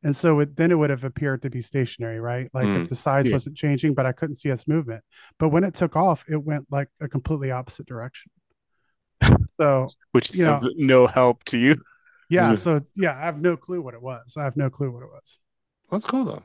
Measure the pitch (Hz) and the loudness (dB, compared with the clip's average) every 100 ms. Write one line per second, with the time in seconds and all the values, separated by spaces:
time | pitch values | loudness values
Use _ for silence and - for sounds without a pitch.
0 | 151 143 175 151 147 143 165 170 151 135 | -2 0 2 2 2 0 2 2 2 -2
1 | 131 - 143 135 139 123 113 139 127 - | -6 -6 -4 -4 -6 -10 -6 -4 -4 -4
2 | 117 113 117 123 127 131 120 98 85 127 | -10 -8 -6 -6 -8 -4 -2 -2 -4 -4
3 | - 139 131 139 139 147 151 139 156 139 | 0 2 2 0 -4 -4 -2 0 0 0
4 | 131 127 160 143 147 123 - 151 139 110 | -2 -2 -8 -6 -4 -4 -2 -2 -2 -10
5 | _ _ - _ 160 151 190 - 170 156 | _ _ -20 _ 0 2 0 0 -2 2
6 | 185 156 - 156 147 147 139 139 139 _ | 2 0 -2 -6 -4 -6 -4 -4 -6 _
7 | 147 143 - 156 135 123 123 - 147 120 | -8 -6 -4 -4 -4 -6 -8 -16 -14 -12
8 | 123 - - _ _ _ _ _ _ _ | -14 -16 -20 _ _ _ _ _ _ _
9 | _ _ - 131 - _ 151 135 131 - | _ _ 6 6 4 _ 2 2 0 -8
10 | _ 127 - 185 165 143 123 - 135 131 | _ -2 -2 0 2 2 0 0 6 8
11 | 123 131 127 120 - 120 123 147 - _ | 8 6 4 2 -2 2 4 4 0 _
12 | _ _ _ 175 185 214 180 151 143 - | _ _ _ 2 4 2 2 -2 -2 -4
13 | 180 131 160 151 170 170 - 180 135 117 | -2 -2 -6 -2 -2 -2 -6 -10 -10 -12
14 | 123 127 120 151 143 139 139 131 139 120 | -12 -12 -14 -8 -6 -2 -4 -2 -8 -8
15 | 127 - - - _ _ _ _ _ 196 | -18 -20 -20 -20 _ _ _ _ _ -8
16 | - 262 226 98 | -4 -4 -4 -8